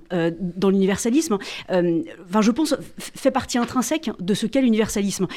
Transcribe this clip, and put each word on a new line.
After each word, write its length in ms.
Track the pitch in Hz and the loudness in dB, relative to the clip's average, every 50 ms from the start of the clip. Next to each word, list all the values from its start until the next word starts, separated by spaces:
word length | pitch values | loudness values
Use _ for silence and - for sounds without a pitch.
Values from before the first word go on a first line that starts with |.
| - - | -6 -4
euh, 180 | 180 170 165 170 165 - | -2 0 0 0 -2 -2
dans 300 | 190 175 175 185 196 196 | -6 -6 -2 0 2 4
l'universalisme, 720 | 196 196 190 190 196 - - 233 240 330 320 - 208 196 - - - - - - | 4 4 4 2 2 0 0 2 2 2 2 2 0 -2 -2 -8 -12 -12 -6 0
euh, 320 | 185 180 175 175 165 160 - - - - 196 175 | 2 2 2 2 2 0 -2 -4 -10 -16 -10 -2
enfin, 140 | 185 220 | 2 4
je 80 | 202 233 | 4 4
pense, 240 | 233 311 311 294 277 | 4 2 0 0 0
f-, 40 | - 165 - - - | -2 -4 -10 -14 -14
fait 320 | - - - - - 269 | -16 -14 -12 -2 0 0
partie 260 | 262 247 - - - | 0 0 -2 -2 -2
intrinsèque 540 | 240 233 - - 254 214 - 311 320 - 220 - - | -2 -2 0 -2 -2 0 0 -2 -2 -2 -6 -6 -4
de 160 | 185 180 202 | -2 -2 0
ce 120 | - 226 | 0 0
qu'est 140 | - - 269 | 0 2 2
l'universalisme. 640 | 262 240 220 214 214 208 - 208 202 196 - - 185 - - | 4 4 4 2 2 0 0 -2 -2 -2 -2 -2 -4 -4 -4